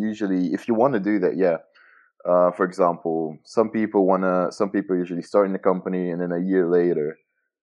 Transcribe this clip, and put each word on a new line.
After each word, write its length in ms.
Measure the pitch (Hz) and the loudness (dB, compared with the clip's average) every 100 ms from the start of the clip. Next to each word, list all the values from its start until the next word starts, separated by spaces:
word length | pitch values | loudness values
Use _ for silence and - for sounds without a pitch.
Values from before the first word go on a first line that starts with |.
| 107 | -4
usually, 460 | 104 101 92 90 | -4 -2 -2 -2
if 140 | 98 - | -4 -2
you 60 | |
wanna 280 | 113 131 120 | 2 2 0
do 180 | 98 104 | 0 0
that, 160 | 90 - | 0 2
yeah. 220 | 92 80 - _ _ _ _ _ 87 | 0 0 -6 _ _ _ _ _ 0
Uh, 260 | 90 90 | 2 2
for 140 | 90 95 | 2 -2
example, 720 | 92 87 85 85 80 80 76 | 0 0 0 -4 -4 -4 -8
some 260 | - - 110 | -6 -2 0
people 340 | 113 104 104 92 | 0 0 2 2
wanna, 460 | 92 95 90 87 | 2 2 0 0
some 180 | - 101 | -2 -4
people 240 | 101 98 92 | -2 -2 -2
usually 260 | 87 87 | -4 -6
start 240 | - 104 98 | -2 0 2
in 60 | |
the 60 | 95 | 0
company 520 | 98 92 92 92 90 | 0 0 -2 -4 -2
and 100 | 85 | -4
then 100 | 87 | -4
a 80 | 87 | -4
year 260 | 92 95 85 | 0 2 4
later, 520 | 87 87 78 76 - _ _ _ _ | 4 2 0 -4 -8 _ _ _ _